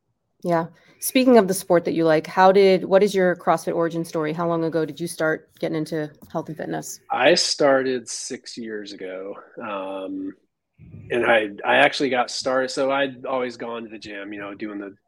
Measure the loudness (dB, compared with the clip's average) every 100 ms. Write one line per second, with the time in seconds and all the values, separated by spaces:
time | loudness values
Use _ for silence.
0 | _ _ _ _ -2 0 -2 -10 _ _
1 | 0 4 8 8 6 0 2 2 2 0
2 | 2 2 2 4 6 8 6 4 4 4
3 | 4 4 2 2 0 0 0 -2 -2 -2
4 | -4 -4 -4 -2 -2 -2 -2 -2 -4 -6
5 | -10 -2 -2 -2 -8 _ -6 -4 -4 -6
6 | -8 -12 -10 -8 -8 -10 -8 -8 -10 -16
7 | -8 2 4 4 2 2 4 4 0 -4
8 | -6 -12 -10 -12 -12 -14 -10 -10 -12 -14
9 | -12 -10 -12 -14 -16 -14 -10 -8 -8 -8
10 | -8 -8 -10 -14 _ _ _ _ -20 -20
11 | -4 0 2 2 0 -4 0 4 4 2
12 | -2 0 -2 -4 -2 -2 -2 -2 -2 0
13 | -4 -6 -6 -4 -4 -8 -10 -10 -12 -16
14 | -14 -14 -12 -12 -12 -10 -10 -10 -12 -16